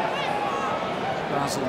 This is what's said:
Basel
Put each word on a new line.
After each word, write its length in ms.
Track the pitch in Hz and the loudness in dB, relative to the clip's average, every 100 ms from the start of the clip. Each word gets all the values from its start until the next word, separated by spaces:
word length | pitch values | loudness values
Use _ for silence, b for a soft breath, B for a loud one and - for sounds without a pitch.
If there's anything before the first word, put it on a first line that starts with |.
| - - - - - - - - - - - - - | 0 0 0 0 0 0 0 0 -2 -2 -2 -2 0
Basel 360 | 143 139 139 | 0 2 0